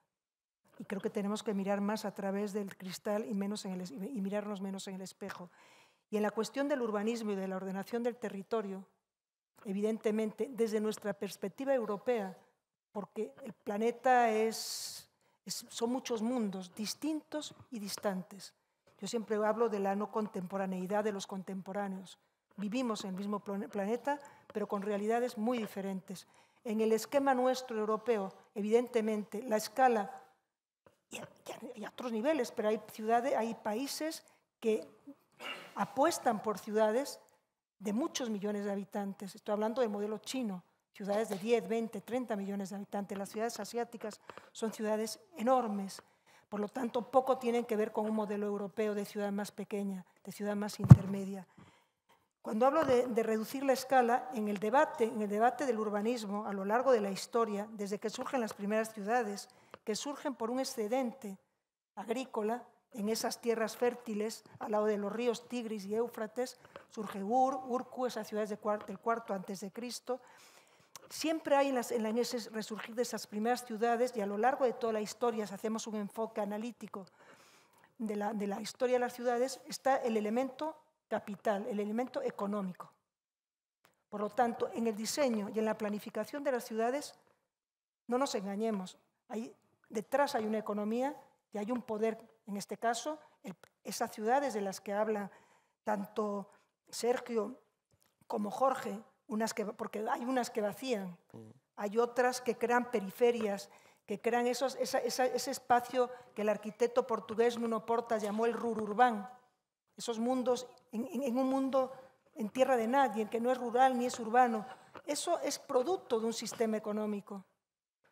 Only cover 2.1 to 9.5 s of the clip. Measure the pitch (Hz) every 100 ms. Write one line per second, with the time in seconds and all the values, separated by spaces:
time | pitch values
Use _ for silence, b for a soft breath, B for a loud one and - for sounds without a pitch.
2.1 | - 196 196 208 208 196 - 185 170 220
3.1 | 208 240 202 196 208 202 180 180 269 196
4.1 | 262 190 208 208 196 196 190 202 190 190
5.1 | - 196 - 175 b b b b b b
6.1 | 208 208 208 220 269 285 285 233 208 214
7.1 | 233 214 196 190 185 190 190 185 233 240
8.1 | 220 202 196 190 226 202 190 190 _ _
9.1 | _ _ _ _